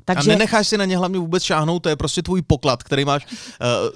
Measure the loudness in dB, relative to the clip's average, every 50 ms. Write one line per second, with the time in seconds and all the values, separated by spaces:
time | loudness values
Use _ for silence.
0 | -4 -2 -2 2 2 4 4 4 2 2 2 2 2 2 0 0 0 0 0 0
1 | 0 0 -2 -2 -2 -2 -2 -2 -2 0 0 0 0 0 0 -2 -2 -2 -2 -2
2 | -2 -4 -4 -4 -4 -2 -2 0 2 2 2 2 2 0 0 0 -2 -2 -2 0
3 | 2 2 0 -2 -2 -6 -14 -16 -16 -16 -10 -6 -2 -2 0 0 0 -2 -4